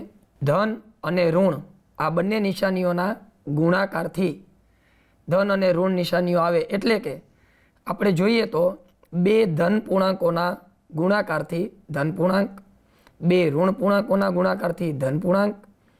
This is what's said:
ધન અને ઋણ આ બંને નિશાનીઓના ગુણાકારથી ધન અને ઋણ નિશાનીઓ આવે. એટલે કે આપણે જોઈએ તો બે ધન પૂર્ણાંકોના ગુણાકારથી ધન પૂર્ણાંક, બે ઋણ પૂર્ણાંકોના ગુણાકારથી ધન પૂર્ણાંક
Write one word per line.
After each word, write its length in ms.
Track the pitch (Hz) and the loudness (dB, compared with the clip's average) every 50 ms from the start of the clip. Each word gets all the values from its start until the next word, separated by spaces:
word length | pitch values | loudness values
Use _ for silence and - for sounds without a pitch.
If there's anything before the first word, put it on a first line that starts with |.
| - - - _ _ _ _ _ | -6 -12 -20 _ _ _ _ _
ધન 400 | 139 139 151 185 208 220 220 220 - - _ _ - | -2 0 2 2 0 0 -2 -6 -10 -18 _ _ -6
અને 280 | 156 175 185 175 165 | -2 0 0 2 2
ઋણ 300 | 160 180 196 185 156 - - - - _ _ _ _ | 2 2 2 2 0 -2 -8 -14 -20 _ _ _ _
આ 140 | - 147 156 | -6 -4 -2
બંને 280 | 160 170 175 196 214 220 | 0 0 0 0 -2 0
નિશાનીઓના 720 | 208 196 190 - - 190 190 185 180 175 175 175 180 196 233 - - - _ _ _ - 143 | -2 -2 -2 -2 -2 -2 0 0 0 0 0 0 -2 -2 -4 -6 -10 -18 _ _ _ -4 -2
ગુણાકારથી 760 | 151 160 170 180 190 196 190 - 160 175 160 - - 190 170 143 - - _ _ _ _ _ _ _ _ _ _ _ _ _ _ _ _ | 0 2 2 2 2 0 -2 -4 -6 -6 -6 -4 -2 -2 -2 -4 -6 -14 _ _ _ _ _ _ _ _ _ _ _ _ _ _ _ _
ધન 240 | - 165 190 202 202 | -2 0 0 2 2
અને 220 | 196 196 190 185 175 | 0 2 2 2 2
ઋણ 220 | 165 185 190 185 | 2 2 2 0
નિશાનીઓ 440 | 180 175 - - 175 180 175 175 175 | 0 0 0 0 0 0 2 2 2
આવે. 200 | 165 170 175 165 160 - | 2 2 2 0 0 0
એટલે 300 | - 196 - 233 226 202 | -2 -2 0 0 0 0
કે 140 | - 151 131 - - _ _ _ _ _ _ _ _ _ _ _ _ | -2 -6 -10 -10 -14 _ _ _ _ _ _ _ _ _ _ _ _
આપણે 240 | - 196 - - 208 180 | -10 -4 0 0 2 2
જોઈએ 340 | 156 185 214 233 233 214 | 2 2 2 2 2 0
તો 160 | - - 156 175 180 - - - _ _ _ _ _ - | 0 0 0 0 0 0 -4 -10 _ _ _ _ _ -4
બે 320 | 175 180 196 214 220 226 | 0 2 4 4 4 4
ધન 340 | 190 160 147 170 175 208 214 | 2 2 0 2 2 2 0
પૂર્ણાંકોના 680 | 220 - - 190 190 190 190 190 175 170 170 165 175 175 - - - _ _ _ _ _ 175 | 0 0 0 0 2 0 0 0 0 0 0 0 -2 -2 -4 -6 -12 _ _ _ _ _ -4
ગુણાકારથી 680 | 156 170 185 202 208 196 196 160 156 151 - 170 165 190 - - - - - | -2 0 2 2 0 0 -2 -4 -4 -4 -4 -4 -4 -4 -6 -8 -14 -16 -8
ધન 200 | 151 147 139 160 - | -4 -4 -2 -2 0
પૂર્ણાંક, 360 | - 165 185 185 196 196 196 - - - - _ _ _ _ _ _ _ - _ - | 0 0 2 2 0 0 -2 -6 -14 -20 -20 _ _ _ _ _ _ _ -20 _ -2
બે 300 | 160 170 180 185 175 156 | 0 2 4 4 2 2
ઋણ 240 | 139 151 180 190 190 - | 2 2 2 0 0 0
પૂર્ણાંકોના 520 | - 196 202 202 208 - 202 196 196 196 | 0 2 2 0 0 0 0 0 0 0
ગુણાકારથી 600 | 180 175 185 190 185 202 - - 165 - 185 165 147 | 0 0 0 0 0 0 -2 -4 -4 -2 -4 -4 -2
ધન 260 | 135 139 131 139 156 | -2 -2 -2 -2 -2
પૂર્ણાંક 360 | 190 185 180 196 202 208 208 202 - - _ _ _ _ _ _ | 0 0 2 2 2 0 -2 -6 -14 -20 _ _ _ _ _ _